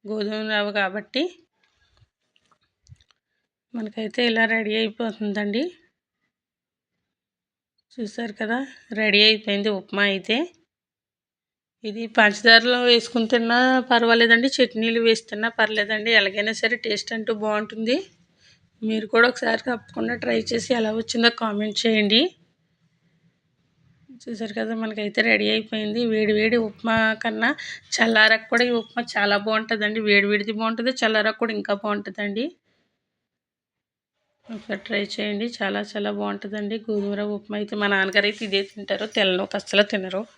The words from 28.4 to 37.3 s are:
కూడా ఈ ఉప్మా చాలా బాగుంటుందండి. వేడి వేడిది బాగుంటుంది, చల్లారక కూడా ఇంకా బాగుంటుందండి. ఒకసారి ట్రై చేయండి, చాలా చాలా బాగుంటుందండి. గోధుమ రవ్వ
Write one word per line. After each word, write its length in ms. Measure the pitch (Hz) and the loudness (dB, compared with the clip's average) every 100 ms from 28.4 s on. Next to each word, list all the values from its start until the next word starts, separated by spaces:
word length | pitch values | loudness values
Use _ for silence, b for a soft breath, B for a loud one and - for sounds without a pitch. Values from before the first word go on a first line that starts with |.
| - | 0
కూడా 160 | 233 247 | 0 2
ఈ 60 | 233 | 0
ఉప్మా 260 | 208 - 240 | -4 -8 -4
చాలా 300 | 208 202 202 | -2 2 0
బాగుంటుందండి. 640 | 208 214 220 220 208 214 | 0 -2 -2 -2 -2 -2
వేడి 280 | 214 202 202 | 4 4 4
వేడిది 260 | 208 202 214 | 0 -2 -2
బాగుంటుంది, 340 | 226 226 240 262 | -2 -2 -4 0
చల్లారక 420 | 220 220 214 214 | 0 2 0 -2
కూడా 140 | 240 214 | -4 -4
ఇంకా 200 | 196 202 | -4 -4
బాగుంటుందండి. 680 | 208 208 202 196 208 202 294 349 _ _ _ _ _ _ _ _ _ _ _ _ _ _ _ _ _ _ - | -2 -6 -6 -8 -6 -4 -6 -10 _ _ _ _ _ _ _ _ _ _ _ _ _ _ _ _ _ _ -16
ఒకసారి 340 | 226 - 202 - | -16 -8 -10 -4
ట్రై 160 | 208 208 - | -4 -4 -6
చేయండి, 340 | 208 202 233 | -4 -4 -6
చాలా 320 | 240 196 202 208 | -4 -4 -4 -6
చాలా 280 | 214 202 208 | -6 -4 -4
బాగుంటుందండి. 600 | 208 202 202 214 208 220 220 | -6 -6 -8 -8 -6 -8 -4
గోధుమ 260 | 208 202 202 | -4 -2 -4
రవ్వ 180 | 208 | -4